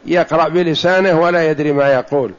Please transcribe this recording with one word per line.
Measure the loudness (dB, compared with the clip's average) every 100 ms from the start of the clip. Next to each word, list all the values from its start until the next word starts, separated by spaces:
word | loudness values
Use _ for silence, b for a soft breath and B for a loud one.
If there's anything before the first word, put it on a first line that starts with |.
| -4
يقرأ | -2 0 0 0
بلسانه | 0 -2 0 0 2 2 2
ولا | 2 0 0
يدري | -2 -2
ما | 0 2
يقول. | 0 0 -4 -4